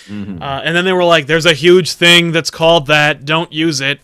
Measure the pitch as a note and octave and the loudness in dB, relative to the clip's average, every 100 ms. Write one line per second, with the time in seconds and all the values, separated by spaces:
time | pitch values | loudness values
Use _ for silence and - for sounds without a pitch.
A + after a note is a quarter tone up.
0 | - G#3 G3+ E2+ C#3 C3+ D3+ E3+ F#3 F#3 | -16 -12 -12 -10 -8 -6 -4 -2 0 0
1 | F3 E3 C#3+ E3 D#3+ C#3+ E3+ F3+ D#3 - | 2 2 2 0 0 2 4 4 2 -2
2 | E3+ F3 E3+ E3 - - E3 E3+ C#3 D3+ | 2 2 2 -2 -6 -2 2 2 2 0
3 | D3 D3 C#3 D#3+ E3 D3+ E3 C#3 C#3 C#3 | 0 -2 -4 -4 -4 -4 -4 -4 -6 -8